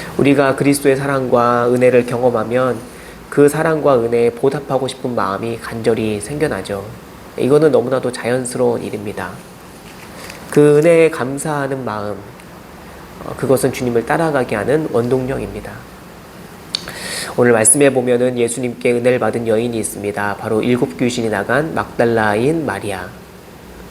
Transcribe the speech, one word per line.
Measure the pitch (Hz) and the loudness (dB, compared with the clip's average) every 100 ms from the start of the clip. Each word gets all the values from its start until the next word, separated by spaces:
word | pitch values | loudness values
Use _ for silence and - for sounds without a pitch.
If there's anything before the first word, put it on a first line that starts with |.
| - - | -8 0
우리가 | 135 139 135 131 | 2 4 2 2
그리스도의 | 143 139 143 135 | 2 2 2 2
사랑과 | 139 135 127 123 120 120 120 | 0 -2 2 4 4 2 2
은혜를 | 123 127 123 123 | 4 4 4 2
경험하면 | 120 123 117 110 123 131 113 - - - - - | 0 0 0 0 0 0 -2 -8 -18 -18 -18 -2
그 | - 143 | 4 4
사랑과 | 156 160 156 143 127 | 4 0 2 4 4
은혜에 | 117 117 117 | 4 2 2
보답하고 | 117 139 147 - 131 131 | 2 0 0 -2 -2 -2
싶은 | - 131 | -4 -4
마음이 | 113 95 98 113 117 | -2 -2 -2 -4 -6
간절히 | - 117 113 113 110 104 | -8 -4 0 0 0 -2
생겨나죠. | - 147 151 101 95 98 104 117 - - - - | -4 -2 -2 -2 -6 -8 -8 -14 -18 -20 -14 -2
이거는 | 127 147 156 | 4 6 6
너무나도 | 123 120 131 123 | 4 2 0 -2
자연스러운 | 120 113 127 123 - 123 117 | -4 -2 -2 -2 0 0 0
일입니다. | 98 107 104 95 90 98 - - - - - - - - - - - | -4 -8 -8 -8 -8 -10 -16 -20 -20 -20 -20 -18 -18 -16 -16 -16 0
그 | 147 147 147 | 4 6 6
은혜에 | 165 165 160 | 6 6 4
감사하는 | - 127 139 160 147 135 135 117 | 2 -4 -4 -4 -4 -4 -4 -6
마음, | 107 104 98 101 - - - - - - - - - | -6 -6 -8 -12 -18 -18 -20 -20 -20 -18 -18 -18 -14
어, | - - | -12 -4
그것은 | 131 127 135 | 0 2 0
주님을 | - 127 117 113 | -2 -2 0 0
따라가게 | 156 165 139 123 110 | 0 0 0 -2 -2
하는 | 101 156 151 | 0 0 0
원동력입니다. | 117 120 131 127 127 101 101 98 113 - - - - - - - - - - - - - - - - | 0 0 0 -2 -4 -6 -10 -12 -14 -18 -20 -20 -20 -20 -20 -20 -20 -14 -12 -12 -12 -10 -8 -4 2
오늘 | 120 | 4
말씀에 | 113 110 147 139 | 4 4 4 4
보면은 | 127 123 120 127 123 | 4 2 2 2 2
예수님께 | 117 135 123 113 127 | 0 0 -4 -2 0
은혜를 | 120 123 123 | 2 2 2
받은 | 110 117 113 | 2 0 0
여인이 | 110 120 113 | 0 0 -2
있습니다. | 98 101 101 101 104 98 | -4 -6 -6 -4 -4 -4
바로 | 107 110 | -2 0
일곱 | 117 123 139 - | 2 2 0 -2
귀신이 | 123 123 113 | -2 0 -2
나간 | 101 101 127 160 110 | -2 0 0 0 -4
막달라인 | 104 - 120 113 107 107 131 165 131 | -4 0 2 2 2 2 0 0 -2
마리아. | 98 107 92 90 - - - - - - - - | -4 -6 -8 -10 -14 -20 -20 -20 -20 -20 -20 -20